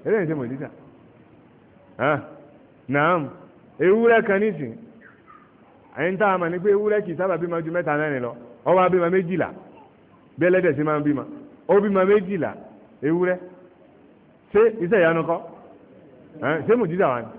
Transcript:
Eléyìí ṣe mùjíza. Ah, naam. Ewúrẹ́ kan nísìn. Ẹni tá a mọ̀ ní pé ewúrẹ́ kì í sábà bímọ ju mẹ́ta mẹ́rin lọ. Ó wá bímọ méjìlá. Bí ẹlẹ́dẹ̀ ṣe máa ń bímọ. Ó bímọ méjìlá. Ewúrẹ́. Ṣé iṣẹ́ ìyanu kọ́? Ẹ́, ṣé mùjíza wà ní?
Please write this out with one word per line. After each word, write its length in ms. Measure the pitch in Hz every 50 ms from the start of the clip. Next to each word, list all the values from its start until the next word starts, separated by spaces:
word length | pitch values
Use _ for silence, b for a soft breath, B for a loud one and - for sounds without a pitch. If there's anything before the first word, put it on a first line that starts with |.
| -
Eléyìí 220 | 139 208 220 180 151
ṣe 60 | 160
mùjíza. 340 | 147 127 117 131 139 151 - - - - - - - - - - - - _ - _ _ _ _ _ _ _ _ _ - _ -
Ah, 240 | - 117 147 151 123 - - - - - - - - - _ _ _ _ -
naam. 400 | 131 143 147 160 185 170 143 123 - - - - _ - - - - -
Ewúrẹ́ 440 | 151 180 202 226 233 233 233 226
kan 180 | 220 202 196 196
nísìn. 320 | 208 220 185 151 143 113 113 - - - - - - - - _ _ - - - - _ _ _ - _ _ _ _ _
Ẹni 240 | - 120 147 180 190 185
tá 80 | 214 202
a 60 | 185 180
mọ̀ 120 | 175 165
ní 80 | 175 180
pé 120 | 170 208
ewúrẹ́ 320 | 202 202 208 214 208 214 -
kì 80 | 175
í 40 | 165
sábà 200 | 156 180 196 175
bímọ 240 | 160 175 - 170 165
ju 80 | 165 160
mẹ́ta 240 | 165 175 170 156 147
mẹ́rin 260 | 147 156 151 143 127
lọ. 100 | 123 120 120 - - - - - -
Ó 60 | 139 175
wá 140 | 185 185 180
bímọ 200 | 180 185 170 170
méjìlá. 380 | 180 190 185 165 185 165 120 82 - - - - - - - - _ _ _ _ _ _ _ _ _ -
Bí 80 | 156
ẹlẹ́dẹ̀ 260 | 180 180 185 180 175 139
ṣe 60 | 131 151
máa 140 | 156 151 147
ń 40 | 143
bímọ. 180 | 147 143 127 117 - - - - - - - _
Ó 160 | - 180 202
bímọ 200 | 202 214 196 190 185
méjìlá. 460 | 190 208 214 190 180 202 175 135 107 95 90 - - - - - - - _
Ewúrẹ́. 400 | 123 147 165 175 180 185 180 180 - - - - - - _ _ - _ _ - _ - _ _ _ _ _ _ _ _ -
Ṣé 60 | 202 226 226 220 -
iṣẹ́ 200 | 170 170 226 202
ìyanu 220 | 170 165 165 165 151
kọ́? 140 | 156 170 180 - - - - - - - - - - - - - - - - - - - -
Ẹ́, 220 | - 131 156 160
ṣé 100 | 127 - 220
mùjíza 300 | 247 226 165 165 185 190 147
wà 100 | 123 120
ní? 80 | 117 113 -